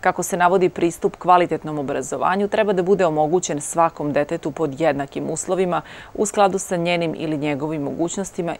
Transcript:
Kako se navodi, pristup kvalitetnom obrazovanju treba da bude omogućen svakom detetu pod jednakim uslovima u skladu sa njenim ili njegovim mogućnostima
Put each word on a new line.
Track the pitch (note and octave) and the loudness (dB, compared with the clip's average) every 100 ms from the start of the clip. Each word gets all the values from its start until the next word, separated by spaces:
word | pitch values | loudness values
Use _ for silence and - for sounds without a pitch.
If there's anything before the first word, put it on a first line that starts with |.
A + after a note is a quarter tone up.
Kako | F#3+ F#3 | 0 0
se | E3+ F3+ | -4 2
navodi, | F3 F#3+ F3+ | 4 4 2
pristup | - E3+ E3 G3+ - | 2 -2 0 -4 -2
kvalitetnom | E3+ F3+ E3+ D#3 D#3 D3+ | 4 4 6 -2 -4 -6
obrazovanju | C3+ C3 C#3 C#3 D3+ F#3+ G3+ | -4 -4 -4 -2 0 0 0
treba | G#3+ G#3 | 0 2
da | F#3+ | 2
bude | F3+ G3 F3+ | 2 4 4
omogućen | D3+ D3+ F3+ - D3+ | 2 2 2 0 -6
svakom | - E3 E3 - D3 | -4 2 2 2 -2
detetu | C#3+ D3 E3+ E3 | 0 0 -2 -6
pod | C#3 D#3+ C3+ | -2 -4 0
jednakim | E3 C#3+ C#3 C#3+ C#3+ | 0 0 -4 -6 -6
uslovima | D#3 - F#3 F#3 E3 - - - | -6 -2 0 0 -2 -6 -18 -14
u | - G#3+ | -4 -2
skladu | - G3 F#3+ | 4 4 2
sa | - F3+ | -2 -2
njenim | E3+ F3 E3 - | 0 0 0 -2
ili | D#3 D#3 | -4 -2
njegovim | D3+ C#3+ D3+ D#3 | -2 -2 -4 -4
mogućnostima | C#3+ C3 E3+ - F#3+ - E3+ | -4 -2 -4 -2 -8 -6 -6